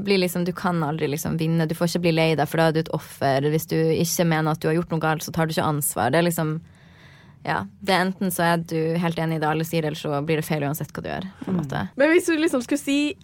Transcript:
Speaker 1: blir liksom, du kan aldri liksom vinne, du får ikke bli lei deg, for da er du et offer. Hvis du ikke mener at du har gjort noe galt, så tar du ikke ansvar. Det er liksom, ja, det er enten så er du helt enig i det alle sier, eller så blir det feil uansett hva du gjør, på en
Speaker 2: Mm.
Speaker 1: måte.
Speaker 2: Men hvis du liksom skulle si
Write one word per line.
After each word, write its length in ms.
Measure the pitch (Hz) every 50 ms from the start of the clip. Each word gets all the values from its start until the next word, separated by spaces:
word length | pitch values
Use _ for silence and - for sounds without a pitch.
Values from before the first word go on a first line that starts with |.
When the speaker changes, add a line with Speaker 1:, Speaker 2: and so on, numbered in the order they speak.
| 196
Speaker 1:
blir 160 | 196 202 190
liksom, 240 | 180 180 175 180 175
du 60 | 180 175
kan 240 | - - 185 175 170 160
aldri 240 | 139 156 156 156 143
liksom 300 | 139 160 - 160 156 165
vinne, 240 | 160 160 165 165 165
du 80 | 156 170
får 160 | - 175 170
ikke 140 | - 180 175
bli 80 | 170 160
lei 140 | 160 160 160 160 143
deg, 80 | 143 156
for 140 | - 160
da 60 | 165 160
er 60 | 151 160
du 20 | 160
et 80 | - -
offer. 480 | 156 - - - - - 139 135 135 139 151
Hvis 160 | 151 160 165 -
du 40 | 165
ikke 520 | 160 160 160 160 - 170 165 - - 175 170
mener 240 | 160 156 156 156 151
at 80 | 147
du 80 | - 160
har 80 | 160 170
gjort 160 | 175 - 170
noe 80 | 160
galt, 240 | 160 160 156 147 -
så 80 | - -
tar 160 | 170 160 160
du 60 | 160
ikke 100 | 180 160
ansvar. 480 | - 151 147 143 - - - 104 117 135
Det 80 | 165
er 60 | 170 175
liksom, 240 | 165 170 160 156 156 160 - - - - - - - - - - - - - - - - - -
ja, 140 | 156 170 196 196 - -
det 140 | 202 196 190 175
er 80 | 180
enten 240 | 190 185 - 208 185 175
så 100 | - 170 170
er 100 | 170 170 165 170
du 80 | 165 160 160 160 165 175
helt 160 | 180 170 165 165
enig 220 | 165 160 160 156
i 20 |
det 80 | 156 151
alle 160 | 156 156 160
sier, 240 | 165 - 165 151 151
eller 80 | 151 -
så 240 | - 156 147 143
blir 160 | 143 160 165 151
det 80 | 160
feil 160 | - 170 156 143 143
uansett 240 | 147 160 147 - -
hva 80 | -
du 80 | 170 -
gjør, 200 | 73 73 - 190 - -
på 80 | - -
en 60 | 190 175
Speaker 2:
Mm. 40 | 156
Speaker 1:
måte. 200 | 135 135 - 208 190 - -
Speaker 2:
Men 160 | 269 311 320
hvis 160 | 359 - -
du 80 | 330 302
liksom 240 | 311 330 302 254
skulle 220 | 240 - 294 277 -
si 300 | - 277 285 294 294 - -